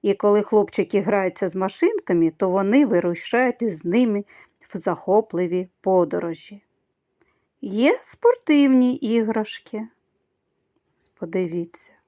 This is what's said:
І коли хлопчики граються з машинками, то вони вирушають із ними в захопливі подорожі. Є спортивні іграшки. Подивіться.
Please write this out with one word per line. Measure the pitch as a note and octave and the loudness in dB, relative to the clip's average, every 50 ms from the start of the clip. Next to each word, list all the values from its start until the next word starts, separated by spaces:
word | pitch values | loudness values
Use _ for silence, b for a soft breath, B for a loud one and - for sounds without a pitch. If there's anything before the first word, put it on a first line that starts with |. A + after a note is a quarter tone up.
І | - G3+ G3 | -2 -2 -4
коли | - - G#3 G#3 G#3 | 0 2 2 2 2
хлопчики | G#3 - A3 G#3+ G3+ - - - F#3 - - G3 | 2 2 0 0 0 0 -2 -6 -4 -2 -2 -2
граються | F3+ F3+ G3+ G3+ F#3+ F#3 F3+ - G3+ F3+ | 0 0 -2 0 -2 -2 -4 -4 -6 -6
з | E3+ | -4
машинками, | F#3+ F#3+ G3 - - E4 G4 A#4 F#4 _ - F3+ E3+ E3 D#3+ | -4 -6 -6 -2 0 0 0 0 -2 _ -2 0 2 2 0
то | D#3 _ G3 F#3 | 0 _ -2 0
вони | F3+ G3 G3 G3 A3 C#4 D4 | 0 0 0 2 4 4 4
вирушають | G#3+ - F3 F3 F3 F3 E3+ - - - A#3+ B3+ B3 A#3 _ | 4 2 0 0 -2 -4 -6 -6 -4 0 0 0 0 -2 _
із | A#3 A3 F3 D#3 - | -4 -6 -6 -6 -6
ними | E3+ F#3 A#3+ B3+ A3+ G#3 G3+ G3+ b b b b b b _ _ _ - | -2 0 2 2 2 0 -4 -6 b b b b b b _ _ _ -16
в | F#3 | -6
захопливі | - G3 E3+ - - - F#3+ G#3+ A3 _ - E3+ F3+ E3+ F3 F3+ F#3 F3+ _ _ | -4 -4 -6 -4 -2 2 2 2 2 _ -4 -4 -4 -2 -4 -6 -6 -8 _ _
подорожі. | _ F#3+ F#3 F#3 F3 D#3 - F3 F3 E3+ E3 - - - G#3 G3+ _ _ _ _ _ _ _ _ _ _ _ _ _ _ _ _ _ _ _ _ | _ 2 2 2 2 2 -2 -6 -6 -6 -10 -10 -14 -20 -20 -20 _ _ _ _ _ _ _ _ _ _ _ _ _ _ _ _ _ _ _ _
Є | - G3+ F#3+ G#3+ B3 D4+ G4 G#4 | -12 -8 -2 0 2 2 2 0
спортивні | - - - _ - A#4 B4 - _ - D4+ C#4+ C#4+ C4+ C4 B3+ B3+ B3 B3+ | -6 -20 -20 _ 2 2 2 2 _ 2 4 4 6 6 4 4 4 2 0
іграшки. | - - G#3+ A3+ A#3 A3 G#3+ A3+ A3+ G#3+ - - - _ - - G#3+ A3 A3+ _ _ _ _ _ _ _ _ _ _ _ _ _ _ _ _ _ _ _ _ _ _ _ _ _ _ | -4 -4 0 0 0 0 0 -2 -4 -4 -6 -10 -18 _ -14 -12 -12 -12 -14 _ _ _ _ _ _ _ _ _ _ _ _ _ _ _ _ _ _ _ _ _ _ _ _ _ _
Подивіться. | - E3 E3+ F#3 F#3 E3 E3 F3 E3+ E3+ - - - - _ _ _ | -14 -6 -4 -4 -4 -4 -6 -8 -8 -8 -14 -20 -20 -20 _ _ _